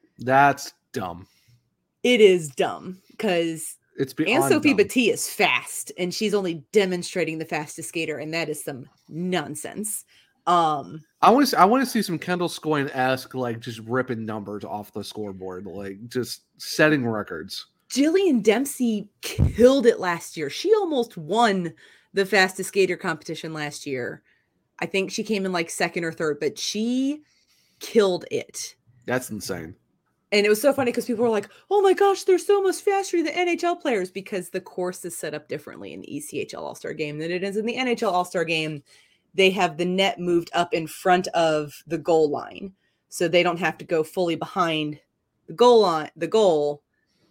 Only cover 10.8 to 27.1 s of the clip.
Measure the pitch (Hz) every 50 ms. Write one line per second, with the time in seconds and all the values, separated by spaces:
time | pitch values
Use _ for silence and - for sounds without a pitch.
10.8 | - 87 - 160 - _ _ - - 180 220 277 285 - - 147 180 196 233 269
11.8 | 262 254 - 226 190 - 170 151 - 180 180 175 180 156 - - - 156 151 143
12.8 | 139 143 - 131 131 131 131 127 - - - 131 127 120 113 117 117 127 113 113
13.8 | 110 110 120 127 127 127 120 110 113 107 107 107 98 101 104 101 - 73 92 104
14.8 | 101 - - 107 101 - - 107 107 101 95 92 92 92 92 92 101 95 82 98
15.8 | 101 98 98 101 117 120 - 127 117 - - - _ _ _ - - - - -
16.8 | 156 156 156 139 120 117 110 104 101 - 92 78 85 95 - - - _ _ _
17.8 | _ - - 247 285 320 330 392 403 359 269 226 180 214 202 233 277 277 - -
18.8 | 254 233 220 202 - - _ _ - - - - - - - - 240 254 269 277
19.8 | 220 233 - - 180 180 170 170 - - - 165 151 135 - - - 359 440 427
20.8 | 392 330 302 254 233 - - 175 156 151 196 226 240 214 196 190 175 160 135 _
21.8 | _ - _ _ _ _ - 185 196 190 220 196 185 190 - - 185 - - 202
22.8 | 190 185 175 170 - 180 160 156 - - 160 151 - 160 160 151 147 147 147 -
23.8 | - 143 135 127 123 - - - _ _ _ _ _ _ _ _ _ _ _ -
24.8 | - - - 190 190 151 - - 214 214 220 196 190 185 185 170 165 165 - -
25.8 | 180 170 - 180 170 165 156 - 170 151 143 147 156 147 - - - - - 208
26.8 | 220 240 247 262 269 277